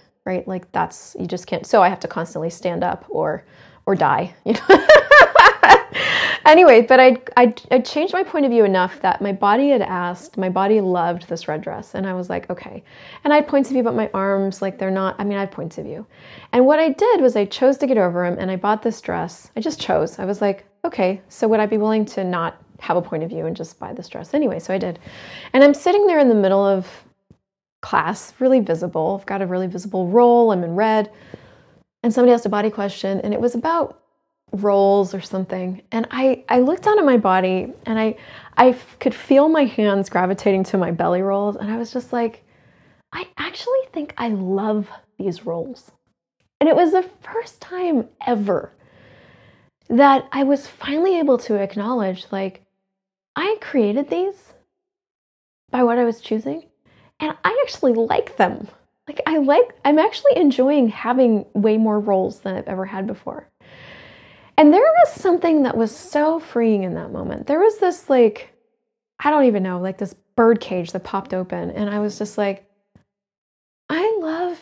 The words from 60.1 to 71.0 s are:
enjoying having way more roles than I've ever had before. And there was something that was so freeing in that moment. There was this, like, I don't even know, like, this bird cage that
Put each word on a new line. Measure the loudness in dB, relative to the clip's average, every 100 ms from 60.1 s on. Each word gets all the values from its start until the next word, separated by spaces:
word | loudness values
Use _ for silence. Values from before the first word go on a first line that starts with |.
| 2 2 4
enjoying | 2 2 2 2 2
having | -2 -2 2 2 2 -2
way | -2 0 2
more | 2 0
roles | 0 -2 -2 -6
than | -8 -8
I've | -8
ever | -8 -8
had | -8 -10
before. | -10 -12 -14 -18 _ _ -20 -20 -20 -20 -20 -20 _ _ 4
And | 6
there | 6
was | 4 4 2
something | 2 -2 0 2 2
that | 0 0
was | -4 -6
so | -6 -2 0 -2
freeing | -4 -2 0 0
in | -2
that | -8 -10
moment. | -12 -10 -10 -4
There | 2
was | 2 2
this, | -2 -4 0
like, | 2 2 0 -12 _ _ _ _ _ _ -6
I | -2
don't | 2
even | 2 2
know, | -4 -6
like, | -8 -8
this | -10 -12 _
bird | 0 2 2
cage | -2 -8 -8
that | -10